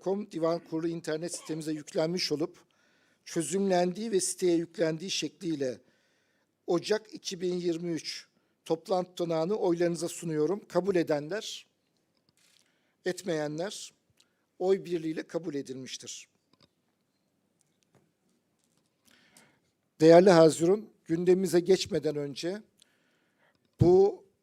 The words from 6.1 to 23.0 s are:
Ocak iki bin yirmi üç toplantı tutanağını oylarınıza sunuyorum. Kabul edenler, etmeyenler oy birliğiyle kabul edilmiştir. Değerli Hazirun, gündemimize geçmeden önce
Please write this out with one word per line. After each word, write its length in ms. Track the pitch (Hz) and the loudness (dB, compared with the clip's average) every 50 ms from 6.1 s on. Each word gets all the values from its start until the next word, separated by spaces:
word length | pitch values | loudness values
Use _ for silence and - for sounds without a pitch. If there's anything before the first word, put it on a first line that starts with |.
| _ _ _ _ _ _ _ _ _ _ - - | _ _ _ _ _ _ _ _ _ _ -4 -2
Ocak 460 | 175 170 170 - 208 214 214 - - | -2 -2 0 0 -2 -2 -4 -8 -18
iki 280 | 190 - - 196 170 | -14 -12 -10 -10 -6
bin 120 | 185 180 180 | -4 -4 -4
yirmi 380 | 180 170 175 165 165 175 175 | -2 -2 -2 -4 -4 -4 -6
üç 360 | 165 147 - - - - - _ _ _ _ _ _ _ - | -6 -6 -6 -10 -14 -14 -16 _ _ _ _ _ _ _ -4
toplantı 440 | - 165 165 - - 185 185 180 - | -4 -4 -4 -2 -2 -2 -2 -2 -4
tutanağını 460 | - - 175 170 165 160 160 180 214 | -6 -6 -4 -2 -2 -2 0 -2 -2
oylarınıza 520 | 214 - 180 170 170 175 170 175 156 165 170 | -2 0 0 0 2 0 0 0 -2 -6 -8
sunuyorum. 540 | - - - 170 156 151 151 151 190 214 - - | -8 -8 -8 -4 -2 0 0 0 -2 -4 -6 -4
Kabul 280 | - 175 180 196 190 | -2 -2 0 0 0
edenler, 720 | 175 160 151 156 147 147 151 185 214 226 - - - - _ _ _ _ _ _ _ _ _ _ _ _ _ _ _ _ _ _ _ _ _ _ _ _ _ _ _ - | 0 0 0 -2 -4 -4 -6 -8 -10 -10 -10 -14 -14 -16 _ _ _ _ _ _ _ _ _ _ _ _ _ _ _ _ _ _ _ _ _ _ _ _ _ _ _ -6
etmeyenler 880 | 185 180 180 - 196 165 156 151 147 151 156 175 214 - - - - _ _ _ _ _ _ _ _ _ _ _ _ _ - | -6 -6 -6 -6 -6 -4 -4 -4 -6 -6 -6 -8 -8 -10 -12 -16 -18 _ _ _ _ _ _ _ _ _ _ _ _ _ -4
oy 260 | 180 185 190 190 156 | 0 0 0 0 -2
birliğiyle 380 | 170 175 170 156 160 160 - - | -6 -6 -6 -6 -6 -8 -8 -10
kabul 320 | - - 170 165 170 143 | -8 -8 -8 -8 -6 -8
edilmiştir. 720 | 143 135 127 131 131 131 117 - - - 107 - - - _ _ _ _ _ _ _ _ _ _ _ _ _ _ _ _ _ _ _ _ _ _ _ _ _ _ _ _ _ _ _ _ _ _ _ _ _ _ _ _ _ _ _ _ _ _ _ _ _ _ _ _ _ _ _ _ _ _ _ _ _ _ - - _ _ _ _ _ _ _ _ _ _ - | -8 -8 -8 -12 -12 -12 -14 -14 -16 -14 -16 -16 -18 -18 _ _ _ _ _ _ _ _ _ _ _ _ _ _ _ _ _ _ _ _ _ _ _ _ _ _ _ _ _ _ _ _ _ _ _ _ _ _ _ _ _ _ _ _ _ _ _ _ _ _ _ _ _ _ _ _ _ _ _ _ _ _ -20 -20 _ _ _ _ _ _ _ _ _ _ 6
Değerli 280 | 156 160 165 175 185 202 | 8 10 12 12 12 10
Hazirun, 600 | 180 165 165 160 135 123 160 170 196 220 214 - _ _ _ | 10 10 8 8 6 4 0 0 0 0 -2 -10 _ _ _
gündemimize 540 | - 160 165 180 175 185 185 190 175 147 180 | -6 -4 -2 2 2 2 2 2 2 0 0
geçmeden 560 | 170 185 190 175 - - 202 156 131 156 147 | 4 4 2 2 0 -4 -4 -4 -4 -4 -4
önce 460 | 147 143 143 139 - - 170 190 214 214 _ _ _ _ _ _ _ | -4 -8 -8 -10 -8 -8 -8 -8 -8 -12 _ _ _ _ _ _ _